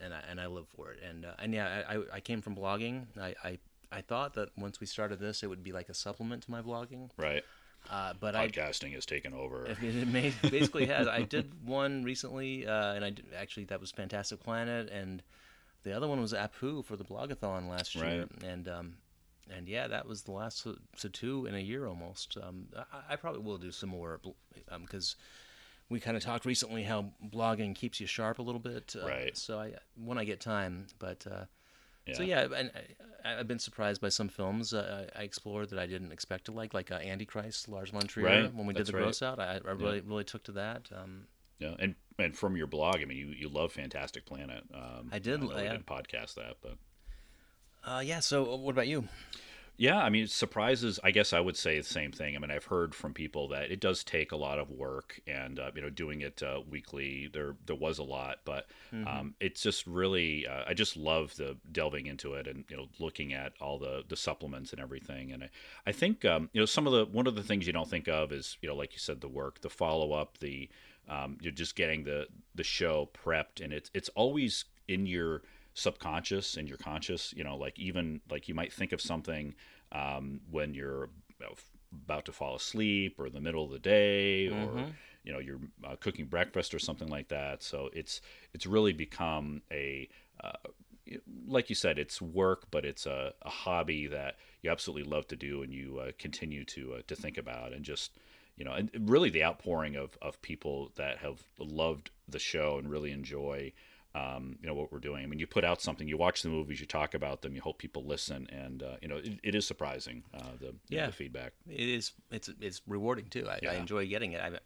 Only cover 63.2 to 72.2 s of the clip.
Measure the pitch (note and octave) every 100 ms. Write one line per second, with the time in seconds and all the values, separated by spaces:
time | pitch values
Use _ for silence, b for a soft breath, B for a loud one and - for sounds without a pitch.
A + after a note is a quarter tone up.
63.2 | C#2+ C2+ C2+ - C#2+ C#2 C2+ C2+ C2+ -
64.2 | - D#2 D#2 C2+ C2 C#2 C2+ C2+ - C2+
65.2 | C2 C2 C2+ B B B - G#2 F3+ A3
66.2 | G#2 D#2+ D#2+ A2 G#2+ - D3 B2 A2 G#2
67.2 | B2+ G#2+ G2 G#2 F2 E2 D#2 F2 D#2 D#2
68.2 | D2+ C#2+ C2+ - - C#2+ C#2+ - - C#2+
69.2 | C#2 C2 C#2 - - - E2+ D#2+ D2+ D2+
70.2 | D#2 - D2 C2+ C#2 B B B - D2
71.2 | C#2 C#2+ E2+ D2 E2+ - E2 D#2+ D2 D2